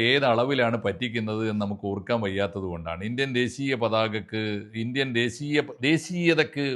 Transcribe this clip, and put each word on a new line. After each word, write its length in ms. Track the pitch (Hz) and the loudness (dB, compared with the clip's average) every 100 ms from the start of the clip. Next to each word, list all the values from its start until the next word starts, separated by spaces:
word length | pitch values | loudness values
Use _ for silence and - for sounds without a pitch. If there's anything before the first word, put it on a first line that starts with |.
ഏത് 220 | 113 139 139 | 4 4 4
അളവിലാണ് 520 | 117 127 135 117 113 | 4 2 2 2 2
പറ്റിക്കുന്നത് 600 | 101 90 123 117 107 107 110 | -2 -2 -2 -2 -2 -2 0
എന്ന് 140 | 107 | 0
നമുക്ക് 240 | 101 101 101 | -2 -4 -4
ഓർക്കാൻ 320 | 98 92 120 | -4 -2 0
വയ്യാത്തത് 460 | 104 95 101 101 95 | 0 0 -2 -2 -6
കൊണ്ടാണ്. 320 | 85 82 82 | -6 -6 -6
ഇന്ത്യൻ 280 | 104 123 139 | -6 -4 -2
ദേശീയ 400 | 123 123 - 139 131 | 0 0 0 -2 0
പതാകയ്ക്ക്, 640 | 113 110 110 107 - 110 107 104 104 110 | 2 2 2 -2 -4 -4 -2 -2 -6 -6
ഇന്ത്യൻ 340 | 113 127 135 | -4 -2 0
ദേശീയ, 440 | 117 120 117 147 147 143 123 | 2 0 -2 -2 0 0 0
ദേശീയതയ്ക്ക് 840 | 131 160 160 175 170 156 151 - 139 | 2 2 0 0 4 4 2 0 -2